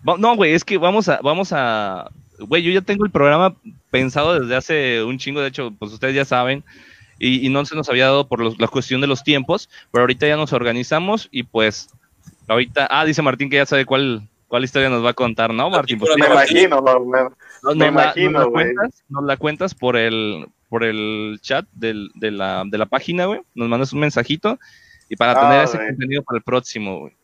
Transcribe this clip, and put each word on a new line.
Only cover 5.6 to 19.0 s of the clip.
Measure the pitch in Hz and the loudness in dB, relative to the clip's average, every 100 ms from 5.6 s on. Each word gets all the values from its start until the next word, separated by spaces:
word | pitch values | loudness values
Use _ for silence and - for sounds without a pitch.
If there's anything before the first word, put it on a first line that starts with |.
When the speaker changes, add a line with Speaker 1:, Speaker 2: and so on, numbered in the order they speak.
| 123 104 | -10 -10
Speaker 1:
pues | 107 | -14
ustedes | 110 131 | -6 -2
ya | 135 | -2
saben, | 139 127 123 139 - - - - - _ | 0 0 0 -2 -8 -20 -20 -20 -20 _
y, | 123 127 131 | 0 0 0
y | |
no | 139 143 | 0 -2
se | 156 | -6
nos | 147 | -2
había | 127 131 | 2 4
dado | 139 135 | 4 0
por | 117 | -2
los, | 113 110 | -2 0
la | 113 | -2
cuestión | 135 127 131 | -2 -4 -2
de | 139 | -2
los | 135 | -2
tiempos, | - 143 131 170 - - - | 0 0 0 -4 -4 -20 -4
pero | 120 | 0
ahorita | 123 127 151 | 2 2 0
ya | 151 | 0
nos | 151 | 0
organizamos | 135 120 117 127 156 185 214 - | 0 0 -2 -2 -2 0 -4 -4
y | 131 | -10
pues, | 120 113 110 104 - _ _ _ - _ - | -6 0 0 0 -14 _ _ _ -20 _ -2
ahorita, | 113 123 120 139 | 0 0 -2 0
ah, | 143 | 2
dice | 156 151 | 2 2
Martín | 143 127 139 | 0 0 0
que | 139 | 0
ya | 139 | 2
sabe | 139 131 | 0 2
cuál, | 135 139 113 104 _ _ | 0 0 -4 -8 _ _
cuál | 120 | -4
historia | 131 143 135 | -2 0 0
nos | 120 | 2
va | 120 | 0
a | |
contar, | 117 120 113 113 | 0 -2 0 -2
¿no, | 113 151 | 0 0
Martín? | 185 135 113 | 0 -2 -2
Pues, | 110 151 | 0 2
Speaker 2:
Me | 151 | 4
Speaker 3:
Martín. | - 139 170 | 4 4 4
Speaker 2:
imagino, | 185 143 | 4 4
no, | 131 127 | 4 2
me, | 123 127 | 2 0
Speaker 1:
no, | 127 | 0
Speaker 2:
me | - - - | -4 -20 -6
Speaker 1:
nos | 143 151 | -2 2
la, | 151 | 4
Speaker 2:
imagino, | 143 - - 180 | 4 2 2 0
Speaker 1:
nos | 147 | 2
la | 127 | 2
Speaker 2:
güey. | 120 160 | 2 0
Speaker 1:
cuentas, | 123 233 - | 0 -4 -6